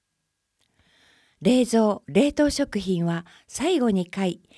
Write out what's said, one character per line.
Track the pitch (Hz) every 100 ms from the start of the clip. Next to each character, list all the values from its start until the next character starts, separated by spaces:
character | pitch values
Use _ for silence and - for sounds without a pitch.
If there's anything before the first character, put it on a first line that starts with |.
| _ _ _ _ _ _ _ _ _ _ _ _ _ -
冷 | - 254 247
蔵、 | 226 214 196 -
冷 | 147 285
凍 | 285 294
食 | - 285 208
品 | 190 180
は | 170 170 170 - _
最 | - 285 359
後 | 240
に | 190 175
買 | - 190
い、 | 170 _